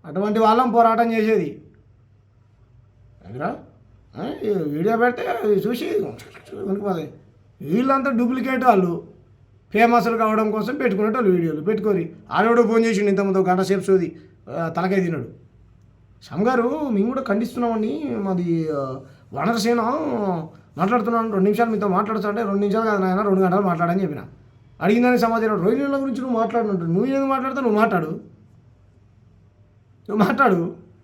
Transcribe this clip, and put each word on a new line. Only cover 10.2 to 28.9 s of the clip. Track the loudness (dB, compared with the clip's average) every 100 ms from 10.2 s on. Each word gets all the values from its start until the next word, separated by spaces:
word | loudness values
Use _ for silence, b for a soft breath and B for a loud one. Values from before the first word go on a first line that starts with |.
| 0 0 0
కోసం | -2 -4 -2
పెట్టుకునేటోళ్ళు | -2 0 -2 2 2
వీడియోలు | 2 0 -2
పెట్టుకోరి. | -2 -2 0 -2 -4 -12 -4
ఆడవాడు | 0 4 4
ఫోన్ | 4 4 2
చేసిండు | 2 2
ఇంతకుముందు | 2 2 2
ఒక | 2
గంట | 2
సేపు | 2 0
సోది, | 2 2 2 B B B -12
ఆ, | -6 -4
తలకాయ | -2 0 0
తిన్నాడు. | 0 -4 -8 -16 -20 _ -20 _ _ _ _ -20
"శ్యామ్ | -12 -2 0
గారు, | 2 0 -2 -2
మేము | 0 0
కూడా | -2 -2
ఖండిస్తున్నామండి, | -2 -2 -4 -2 -2 -2 -4 -6 -6
మాది, | -4 -2 -2 -2 -2 -4
ఆ, | -6 -8 B B B
వానరసేన | -4 -2 0 0 0 0 -4 -4 -4 -4 -4 -8 B B -4
మాట్లాడుతున్నాను, | 0 0 0 -2 0
రెండు | 2
నిమిషాలు | 2 2 0
మీతో | 0 0
మాట్లాడచ్చు" | 0 0 -2 -2
అంటే, | -2
"రెండు | -2 0
నిమిషాలు | 0 0 0
కాదు | 0
నాయన, | 0 0
రెండు | 2 2
గంటలు | 2 2
మాట్లాడని" | 0 0 0 0
చెప్పిన. | -2 -6 -12 -20 -20 _ -20 -4
అడిగిందని | 0 4 4 4
సమాచారం, | 2 0 0 2 2
"రోహిణిల | 0 0 -2
గురించి | -2 -6
నువ్వు | -4 -2
మాట్లాడినట్టు | 0 0 0 -2 0
నువ్వు | 0 0
ఎందుకు | 0 0
మాట్లాడతావు? | -2 -2 -2
నువ్వు | 0 2
మాట్లాడు, | 2 0 -2 -8 -14 -20 -20 -20 _ _ _